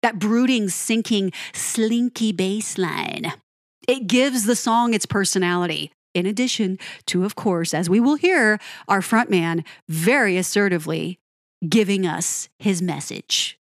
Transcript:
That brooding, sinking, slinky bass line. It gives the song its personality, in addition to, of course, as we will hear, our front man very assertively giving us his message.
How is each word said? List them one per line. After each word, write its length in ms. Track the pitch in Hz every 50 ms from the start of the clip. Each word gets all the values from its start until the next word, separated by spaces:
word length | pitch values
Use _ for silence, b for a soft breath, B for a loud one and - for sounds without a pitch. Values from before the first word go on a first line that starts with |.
| -
That 160 | 233 226 190
brooding, 520 | 170 214 226 233 254 254 254 233 214 190
sinking, 640 | 170 - - - 226 226 220 - 233 202 196 190 B B B B B
slinky 800 | - - - - - 220 220 233 240 240 247 _ - 226 214 208
bass 460 | 165 185 185 202 214 208 - - -
line. 560 | 185 175 - - - - - - - 165 - - _ _ _ _ _ _ _ _ -
It 200 | - 254 269 240
gives 380 | 180 160 247 254 285 254 254 202
the 120 | 208 247
song 380 | 220 - 240 226 233 240 240 226
its 100 | 208 -
personality, 880 | - - 202 196 - - 190 180 175 175 180 180 175 156 147 - 151 _ _ _ _ _
in 100 | 180 175
addition 540 | 190 214 202 247 247 - - 220 185 185 190 B B B B B
to, 180 | - - 180 180
of 100 | 208 -
course, 400 | - - 214 180 170 165 165 -
as 160 | 156 175 165
we 100 | 185 220
will 140 | 233 269 302
hear, 440 | 294 - 359 370 320 240 214 214 214 B B B B B B
our 140 | 196 196 180
front 260 | - - 220 240 -
man 360 | 202 180 165 165 165 170 160 B B B B -
very 500 | 160 160 165 196 254 285 247 202 180 185
assertively 800 | 185 - - 208 202 196 180 170 151 160 160 165 160 170 185 _ _ _ _ _ _ _ _ _ - 160
giving 380 | 151 226 214 185 202 196 190
us 420 | 175 156 170 170 - - - - - _ _
his 220 | - 214 190 170
message. 800 | 185 175 147 147 147 - - - - _ - - - - - _